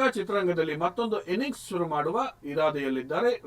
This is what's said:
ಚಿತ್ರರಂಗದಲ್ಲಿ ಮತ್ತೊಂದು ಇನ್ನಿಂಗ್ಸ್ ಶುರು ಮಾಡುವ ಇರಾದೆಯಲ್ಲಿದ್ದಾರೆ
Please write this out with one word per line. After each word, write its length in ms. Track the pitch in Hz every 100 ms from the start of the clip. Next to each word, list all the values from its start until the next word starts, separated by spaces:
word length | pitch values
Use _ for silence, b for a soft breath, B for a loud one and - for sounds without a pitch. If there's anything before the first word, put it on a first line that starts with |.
| 262
ಚಿತ್ರರಂಗದಲ್ಲಿ 640 | 233 185 202 185 165 160 151
ಮತ್ತೊಂದು 460 | 175 180 226 208
ಇನ್ನಿಂಗ್ಸ್ 460 | - 185 285 - -
ಶುರು 200 | 185 170
ಮಾಡುವ 400 | 151 151 214 262 - 147
ಇರಾದೆಯಲ್ಲಿದ್ದಾರೆ 960 | 147 156 147 135 131 127 160 233 240